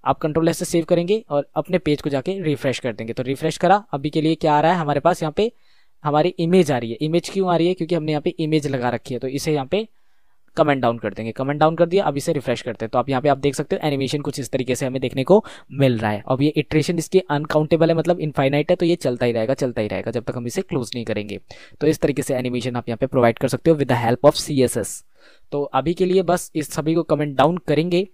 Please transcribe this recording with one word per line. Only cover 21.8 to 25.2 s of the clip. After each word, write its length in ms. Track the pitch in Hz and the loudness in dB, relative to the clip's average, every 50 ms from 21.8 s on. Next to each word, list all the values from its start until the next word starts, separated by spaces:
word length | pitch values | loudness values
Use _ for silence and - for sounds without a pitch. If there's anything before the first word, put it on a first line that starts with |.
तो 60 | 147 | 0
इस 140 | 151 156 - | 0 2 2
तरीके 220 | - 143 139 151 | 0 0 0 -2
से 120 | 139 - 139 | -2 -2 -2
एनिमेशन 420 | 123 123 127 127 123 117 131 120 | -2 -2 -4 -4 -4 -4 -4 -4
आप 120 | 123 - - | -4 -4 -4
यहाँ 80 | 117 | -2
पे 100 | - - | -2 -2
प्रोवाइड 320 | 127 - 135 117 117 113 - | 0 2 4 4 4 4 2
कर 100 | - - | -2 -2
सकते 220 | - 123 - 165 | -2 0 2 2
हो 60 | 165 | 4
with 140 | 147 139 127 | 4 2 0
the 80 | 131 120 | 0 2
help 320 | 117 113 120 123 - 147 | 2 0 0 6 4 4
of 100 | - - | 4 4
C 180 | - - 151 135 127 | -6 -2 2 2 2
S 140 | 120 - 120 | 2 2 -2
S। 140 | 98 - - - - - _ _ | -6 -6 -8 -14 -16 -20 _ _